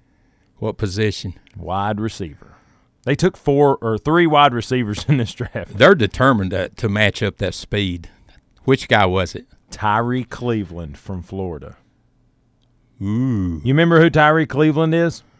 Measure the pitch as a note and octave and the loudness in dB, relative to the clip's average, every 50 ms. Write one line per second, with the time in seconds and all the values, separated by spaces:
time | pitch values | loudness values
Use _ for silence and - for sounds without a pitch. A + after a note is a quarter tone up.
0 | _ _ _ _ _ _ _ _ _ _ _ _ - A2 G2 - A2 G2 F#2 G#2 | _ _ _ _ _ _ _ _ _ _ _ _ -8 -8 -6 -6 -6 -6 -4 -2
1 | A2 G#2+ F#2+ - - G2 E2+ - _ _ _ F#2+ E2+ E2 F#2 G2 G2+ G#2 A2 G#2 | -2 -2 -2 -6 -10 -12 -12 -14 _ _ _ -14 -10 -8 -6 -4 -4 -4 -4 -4
2 | A2 A2+ - - G2 D#2+ C#2+ - - - - _ _ _ _ _ _ _ _ _ | -6 -6 -6 -8 -12 -12 -14 -16 -20 -20 -20 _ _ _ _ _ _ _ _ _
3 | _ B2 C#3+ - D#3+ F#3+ - - - - C#3+ C#3 D3 C#3 C3+ - - A2+ A2 G#2 | _ -2 -2 0 0 0 0 -2 -2 0 2 4 4 4 2 0 -2 -4 -4 -2
4 | - D3 D#3+ F3 F3 D#3+ D3+ D3 C#3+ C#3+ B2 A#2+ G#2+ - B2+ B2+ A#2+ G#2 G#2 - | -2 0 2 2 2 4 4 4 4 4 4 0 -2 -2 -2 -2 -2 -4 -4 -6
5 | - - D3 C3 A#2 - - - A#2+ - - A2+ G2+ - - G2+ A#2+ E3+ G3 D#3+ | -2 0 0 0 0 -4 -6 -8 -10 -8 -8 -10 -10 -8 0 4 6 6 6 6
6 | A2 G2 - - B2+ C3+ C3 G#2+ F#2+ F#2 F#2+ F#2 F#2 - - - - A2 G2 G#2 | 2 0 0 2 2 4 4 2 0 -2 -4 -4 -6 -6 -6 -6 -4 -4 0 2
7 | G#2+ G2+ - - - G2+ - - G2+ F2+ - - - - - G#2 G2+ F#2 F2+ F2 | 2 0 0 0 -4 -4 -4 -4 -6 -6 -6 -8 -10 -6 -4 -4 -4 -4 -6 -8
8 | E2 - - _ _ _ _ _ _ _ _ _ _ - C3+ C3 - - B2 G#2+ | -12 -16 -20 _ _ _ _ _ _ _ _ _ _ 0 2 2 2 2 4 4
9 | G2+ F#2 F2+ F#2+ F#2 F2 - - - _ _ _ _ _ - - G#2+ G#2+ G#2 A2 | 4 4 2 0 -2 -2 -6 -12 -16 _ _ _ _ _ -12 -6 -2 0 0 0
10 | A#2 A#2+ B2 C3 B2 - - - B2 B2 A#2 G#2+ G2+ E2+ F2 E2+ E2+ D2+ C#2+ - | 0 -2 -4 -4 -6 -8 -10 -8 -4 -4 -2 -4 -4 -6 -10 -12 -12 -14 -14 -16
11 | _ - G2 F2+ E2 - F#2+ F#2+ F#2+ F2+ E2 C#2+ C#2 - - _ _ _ _ _ | _ -12 -12 -12 -12 -10 -10 -8 -8 -8 -10 -12 -14 -18 -20 _ _ _ _ _
12 | _ _ _ _ _ _ _ _ _ _ _ _ _ _ _ _ _ _ _ _ | _ _ _ _ _ _ _ _ _ _ _ _ _ _ _ _ _ _ _ _
13 | G2+ G2 G#2 A#2 B2+ C3+ A#2+ G#2 F#2 F2+ E2+ D#2 D2 A#2+ C3+ D#3 E3+ E3+ E3 D#3+ | -6 -4 -2 -2 -2 -2 -2 -2 -2 -4 -4 -4 -2 0 2 2 4 4 6 6
14 | E3 E3+ D3+ D#3 D3+ D3+ D#3 D#3+ D#3 - - C3+ D#3 D#3 D3 D3+ D#3+ D#3+ D#3+ E3+ | 6 6 4 4 4 4 4 2 0 0 0 2 2 2 2 2 0 0 2 0
15 | E3+ E3 - - - _ _ _ | 0 0 -2 -6 -14 _ _ _